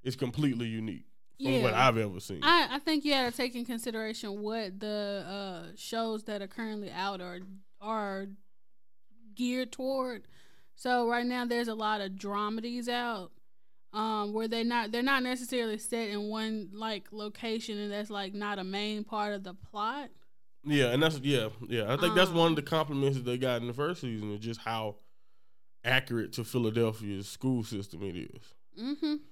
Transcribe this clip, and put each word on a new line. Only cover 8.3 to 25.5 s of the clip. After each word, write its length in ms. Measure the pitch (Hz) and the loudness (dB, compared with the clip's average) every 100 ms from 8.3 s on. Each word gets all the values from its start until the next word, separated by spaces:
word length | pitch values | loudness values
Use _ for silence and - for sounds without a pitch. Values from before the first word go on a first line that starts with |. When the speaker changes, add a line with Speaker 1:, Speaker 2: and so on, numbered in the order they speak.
| 196 - - - - - - - 226 226 202 | -10 -14 -16 -18 -18 -18 -18 -18 -18 -16 -2
Speaker 2:
geared 360 | 247 254 247 | 0 0 -2
toward. 520 | - 262 269 254 226 - - - - - - | -2 0 0 0 -4 -10 -16 -16 -16 -16 -6
So 320 | 254 247 233 | 2 4 6
right 160 | 240 247 | 4 2
now 180 | 247 | 0
there's 240 | 240 240 240 | 2 2 0
a 80 | 220 | 0
lot 240 | 214 214 | 2 2
of 140 | 196 | 0
dramedies 760 | 190 202 202 208 220 233 240 240 | -4 -2 0 2 0 -2 -4 0
out, 440 | 240 240 220 175 - - - - - - | 0 0 -2 -6 -14 -16 -18 -18 -18 -8
um, 400 | 214 220 214 208 | -2 2 2 2
where 160 | 214 226 | 0 0
they 160 | 233 | 2
not, 300 | 226 240 214 | 4 4 2
they're 100 | 233 | 2
not 200 | 254 269 | 4 4
necessarily 540 | 254 254 247 254 226 214 | 4 -2 -2 0 0 -2
set 300 | - 233 226 | -2 -2 0
in 220 | 208 208 | -2 -2
one, 400 | 220 220 220 185 | -2 -2 -2 -6
like, 360 | 196 220 208 - | -6 -4 -4 -6
location, 680 | 214 208 208 233 226 226 208 | -8 -8 -6 -2 -2 -2 -4
and 140 | 208 | -2
that's, 180 | 202 208 | -2 -4
like, 240 | 202 196 | -4 -4
not 240 | 202 208 202 | -4 -2 -2
a 40 | |
main 400 | 185 196 208 214 | -2 -2 -2 -2
part 300 | 214 214 208 | -2 -2 0
of 100 | 202 | -2
the 100 | 190 | -6
plot. 560 | 180 - 208 214 269 262 - - - - - | -12 -10 -2 -2 -2 -6 -12 -18 -18 -18 -12
Speaker 1:
Yeah, 280 | 147 147 123 | 2 6 6
and 120 | 127 | 6
that's, 160 | 160 156 | 4 4
yeah, 300 | 135 139 110 107 123 | 2 4 2 -4 -2
yeah. 240 | 120 107 | 0 2
I 40 | 139 | 4
think 180 | 175 175 | 6 8
that's 160 | 190 | 6
one 200 | 165 165 | 8 6
of 40 | 156 | 6
the 60 | |
Speaker 2:
Um, 60 | 139 | 2
Speaker 1:
compliments 500 | 160 151 143 139 139 | 2 2 4 4 4
that 80 | 123 | 0
they 120 | 123 | 2
got 220 | 127 120 | 2 2
in 80 | 120 | 0
the 60 | |
first 260 | 120 147 170 | 0 0 0
season 320 | 131 113 104 | -2 -2 -2
is 80 | 104 | -4
just 220 | 113 113 | -4 -6
how 340 | - 113 110 101 - - - - - | -2 -2 -2 -6 -14 -16 -18 -18 -18